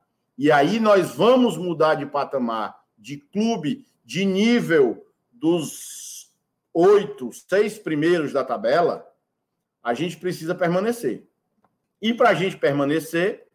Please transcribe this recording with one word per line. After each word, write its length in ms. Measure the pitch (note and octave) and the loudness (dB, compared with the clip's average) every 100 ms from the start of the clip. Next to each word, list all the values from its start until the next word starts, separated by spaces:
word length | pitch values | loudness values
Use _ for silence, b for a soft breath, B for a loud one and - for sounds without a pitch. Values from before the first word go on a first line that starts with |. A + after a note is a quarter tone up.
| _ _ _ - | _ _ _ -2
e 160 | C#3+ | 2
aí 280 | D3 D3 A3+ | 4 2 2
nós 320 | A3 G3+ C#3+ | 4 4 2
vamos 460 | A2+ G#3 B3+ A#3+ D#3+ | 2 4 4 2 -2
mudar 360 | F3+ D#3 D#3 | -4 0 0
de 140 | D3 C#3 | 0 -4
patamar 680 | C#3+ C3 C3+ A#2 A2+ G2+ - _ _ | -6 -4 -4 -4 -4 -6 -12 _ _
de 200 | A2 C#3+ | -16 -16
clube, 680 | _ G3+ A3+ G#3+ D3 - - _ | _ -2 -2 -2 -4 -6 -10 _
de 220 | - D3+ G3 | -10 -4 -2
nível 800 | F#3 A3+ A#3+ D#3 D#3+ B2 G2+ - _ _ | 2 2 2 2 4 2 0 -12 _ _
dos 1000 | _ D#3 F3 C#3 - - - - - - _ _ _ _ | _ 0 0 -2 -12 -16 -16 -18 -18 -20 _ _ _ _
oito, 560 | E3 F#3 G#3 F#3+ - A#2+ | 4 6 6 2 -8 -12
seis 460 | - - F#3+ G#3+ G#3+ | -12 -2 0 0 -4
primeiros 560 | E3+ D3+ D#3+ F3 C#3 | -4 0 2 0 0
da 100 | C3 | -4
tabela, 640 | B2 A2 A2+ D#3 D#3+ F2+ - _ _ _ _ _ _ _ | -4 -4 0 2 2 -2 -10 _ _ _ _ _ _ _
a 100 | A#2 | -6
gente 240 | A#2+ F3 - | -4 -4 -6
precisa 380 | F3+ D3 D#3+ F3 | -8 -6 -6 -2
permanecer. 720 | E3+ F3 G#3+ A#3+ C3 G#2 _ _ _ _ _ _ _ _ | 0 0 -2 -4 -6 -6 _ _ _ _ _ _ _ _
E 140 | A3 A#3+ | -4 2
pra 180 | A#3+ | 2
gente 240 | E3 F#3+ - | 2 -2 -2
permanecer, 880 | - C#3+ C#3 D#3+ D3 E3+ F3+ - _ | 0 0 0 -2 -2 -2 -2 -4 _